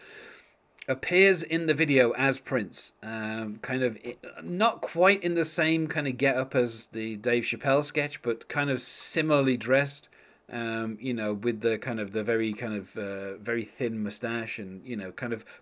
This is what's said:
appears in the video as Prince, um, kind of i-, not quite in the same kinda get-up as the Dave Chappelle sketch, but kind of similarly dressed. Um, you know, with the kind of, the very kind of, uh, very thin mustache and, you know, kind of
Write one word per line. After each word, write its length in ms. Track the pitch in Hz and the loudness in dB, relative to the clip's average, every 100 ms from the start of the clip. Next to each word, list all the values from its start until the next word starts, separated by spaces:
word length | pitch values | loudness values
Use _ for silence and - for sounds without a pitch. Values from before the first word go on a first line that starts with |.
| - - - - - _ _ - - | -14 -20 -18 -20 -20 _ _ -12 -6
appears 560 | 131 - 180 196 180 | -4 2 6 8 6
in 220 | 160 165 | 2 0
the 80 | 160 | 2
video 400 | 139 156 135 120 | 2 4 6 6
as 260 | 120 135 127 | 4 0 0
Prince, 540 | - 127 95 - - - | -2 -2 -2 -4 -6 -8
um, 540 | 110 113 107 110 110 104 | -10 -6 -4 -4 -6 -8
kind 200 | - 131 | -6 0
of 140 | 127 107 | 0 -2
i-, 120 | 120 - - - | -10 -12 -14 -12
not 400 | 160 175 226 220 | -6 0 0 0
quite 400 | - 170 185 196 | -4 4 6 6
in 120 | 175 | 2
the 100 | 170 | 2
same 440 | 160 - 160 165 156 | 2 2 2 2 0
kinda 240 | 160 143 | -2 -2
get-up 420 | 120 135 127 131 | 2 2 2 2
as 340 | 131 120 113 - | 0 0 -2 -6
the 280 | 110 110 110 | -6 -6 -4
Dave 280 | 120 120 | 0 0
Chappelle 380 | 120 113 143 135 | 0 -2 2 2
sketch, 380 | 147 151 147 - | 2 -2 -4 -4
but 280 | 120 113 - | -4 -4 -4
kind 200 | 147 143 | -2 0
of 100 | 127 | 0
similarly 760 | - - - 170 156 147 135 123 | 0 2 2 2 4 4 4 2
dressed. 540 | 104 135 143 - - - - _ - | 2 2 2 -4 -8 -18 -20 _ -12
Um, 460 | 117 117 113 113 110 | -8 -4 -4 -4 -4
you 140 | 131 | -4
know, 180 | 117 107 | -2 0
with 300 | 104 120 117 | 0 -2 0
the 160 | 113 110 | 0 0
kind 200 | - 113 | -2 -4
of, 140 | 101 | -4
the 100 | 107 | -2
very 300 | 107 113 113 | 0 0 0
kind 220 | 104 117 | -2 -4
of, 240 | 107 95 107 | -6 -6 -8
uh, 400 | 101 98 98 98 | -6 -6 -8 -8
very 260 | 104 117 | -4 -4
thin 380 | 110 - 123 113 | -4 -4 -4 -2
mustache 560 | 104 - 113 117 110 - | -4 -4 -4 -4 -6 -8
and, 280 | 95 95 123 | -10 -12 -10
you 80 | |
know, 160 | 113 95 | -8 -8
kind 220 | - 123 | -8 -6
of 100 | 113 - - | -6 -8 -20